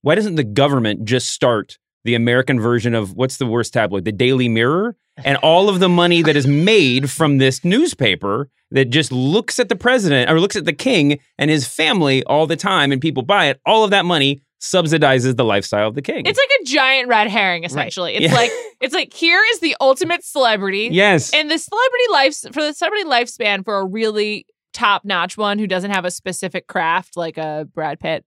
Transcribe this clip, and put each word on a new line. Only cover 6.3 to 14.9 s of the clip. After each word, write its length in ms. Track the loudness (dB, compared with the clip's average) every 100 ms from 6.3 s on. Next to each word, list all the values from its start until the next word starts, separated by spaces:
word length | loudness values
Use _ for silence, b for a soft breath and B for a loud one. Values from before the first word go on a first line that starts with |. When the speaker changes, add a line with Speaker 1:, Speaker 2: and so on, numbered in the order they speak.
| 2
Speaker 1:
is 100 | 2
made 640 | 2 4 4 4 0 -2
from 280 | -2 0 4
this 260 | 2 2
newspaper 840 | 0 2 0 0 0 0 -2 -4 -6 _ _
that 160 | 0 2
just 200 | 0 0
looks 460 | -2 0 0 -2 -4
at 100 | -2
the 80 | 0
president 540 | 0 2 2 2 4
or 100 | 2
looks 160 | 2 -2
at 80 |
the 80 | -4
king 460 | -4 0 2 2 0 b b
and 120 | 0
his 160 | 0 -2
family 560 | -2 0 2 2 0
all 220 | 2 0 0
the 100 | -2
time 360 | 0 0 2
and 80 | 0
people 220 | -2 -4
buy 240 | 0 2 2
it, 140 | 0
all 200 | 0 2
of 60 | 4
that 140 | 2
money 360 | 2 0 0 -2 _ _
subsidizes 760 | -4 -2 0